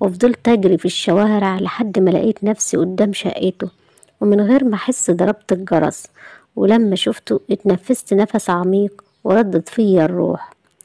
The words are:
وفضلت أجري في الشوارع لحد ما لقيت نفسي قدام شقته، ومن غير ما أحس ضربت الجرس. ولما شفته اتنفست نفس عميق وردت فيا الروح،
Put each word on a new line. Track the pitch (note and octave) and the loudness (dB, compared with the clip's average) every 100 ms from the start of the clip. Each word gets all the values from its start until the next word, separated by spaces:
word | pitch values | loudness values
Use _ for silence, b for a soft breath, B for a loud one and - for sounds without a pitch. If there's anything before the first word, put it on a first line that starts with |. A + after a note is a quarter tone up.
وفضلت | G3 F3+ B3 A3+ A#3 | -4 0 0 2 0
أجري | A3+ F#3 E3 | 2 2 2
في | |
الشوارع | F#3 - - F#3 G#3+ G#3 G3 F#3+ | -2 -4 0 2 2 2 0 -2
لحد | F#3 - A3 F#3 | -6 -4 -4 0
ما | F#3 | 2
لقيت | F3+ A3+ - | 2 0 -2
نفسي | G3+ A3 - F3+ | -4 -4 -4 -2
قدام | F3+ F#3 G#3 | -2 0 -2
شقته، | F#3+ F3+ - F#3 - F#3+ _ B B B - | -2 -6 -4 -4 -4 -10 _ B B B -4
ومن | G#3 G3+ | 0 2
غير | G#3 C4+ | 4 2
ما | B3+ | 2
أحس | G3+ - - - | -2 -4 -4 0
ضربت | E3+ F3+ G#3 - | 0 0 -2 -4
الجرس. | F#3 F#3+ D#3+ D3+ - - B B B B - | -4 0 0 0 -4 -16 B B B B -2
ولما | G3 A#3 G#3+ F#3 | 2 4 2 0
شفته | A3 - - G#3+ - | -2 -4 -4 -4 -4
اتنفست | G3 G3 F3+ - B3+ - | -4 0 -2 -2 -4 0
نفس | G3+ G#3 A3 - | 0 0 -2 -2
عميق | F3 F#3 G3 G3+ - - _ | -2 0 0 -2 -6 -20 _
وردت | - G#3+ G3+ F3 - | 0 2 2 -2 -2
فيا | - G#3 F#3 | -2 2 4
الروح، | D#3 F3 E3+ E3+ - _ _ _ | 2 0 -2 -4 -10 _ _ _